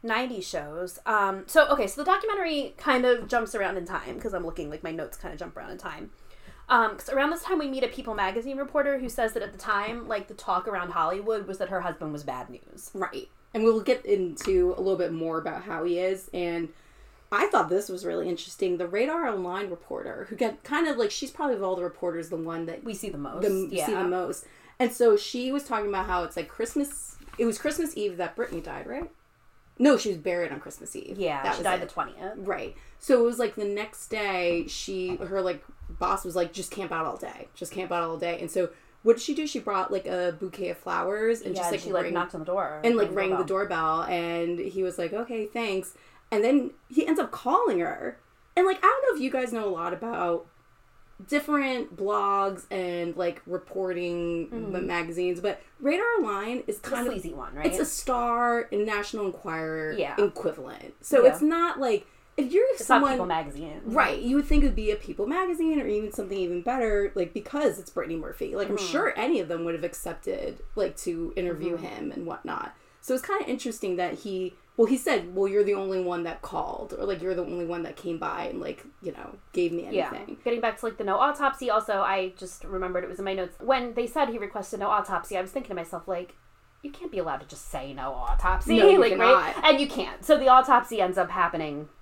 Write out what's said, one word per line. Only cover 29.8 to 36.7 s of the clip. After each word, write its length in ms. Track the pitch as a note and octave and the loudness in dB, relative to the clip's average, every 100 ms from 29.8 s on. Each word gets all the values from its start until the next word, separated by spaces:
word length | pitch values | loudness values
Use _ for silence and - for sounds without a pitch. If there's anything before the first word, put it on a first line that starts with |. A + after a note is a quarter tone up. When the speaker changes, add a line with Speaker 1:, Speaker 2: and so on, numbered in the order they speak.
Speaker 2:
No, 140 | C4 A#3+ | 6 6
she 140 | G#3+ | 2
was 80 | F3 | -2
buried 340 | D3+ F3 E3 | -2 -2 -2
on 80 | D3 | -6
Christmas 340 | - - - | -12 -16 -14
Eve. 220 | - - F#3+ | -12 -12 -4
Speaker 1:
Yeah, 240 | F3 C#3 | -2 -2
Speaker 2:
That 120 | C3+ | -2
Speaker 1:
she 40 | - | 0
Speaker 2:
was 60 | |
Speaker 1:
died 180 | F3+ F3+ | 0 -2
Speaker 2:
it. 60 | F3 | -4
Speaker 1:
the 40 | |
twentieth. 420 | - - - F#3 G#3+ | -6 -6 -6 -12 -8
Speaker 2:
Right. 400 | F#3+ - - - - - | -6 -4 -6 -12 -18 -18
So 180 | - B3+ | 4 6
it 40 | |
was, 140 | A#3 A#3 | 6 2
like, 160 | A3+ G#3+ | -2 -2
the 80 | |
next 420 | G3+ G3+ A3 - - | -4 -4 -6 -10 -8
day, 580 | A3 G3+ F#3 F3 E3+ D#3+ | -4 -2 0 2 0 -2
she, 480 | - - F#3+ F#3 F3+ | -8 -6 -4 -4 -4
her, 260 | F#3 G3 | -4 -2
like, 220 | F#3 D#3+ - - - | -2 -4 -10 -16 -12
boss 360 | - F3+ F#3+ | -4 -2 -2
was 120 | F#3 E3+ | -2 -2
like, 160 | E3+ | -2
"Just 180 | G3 - | -4 -8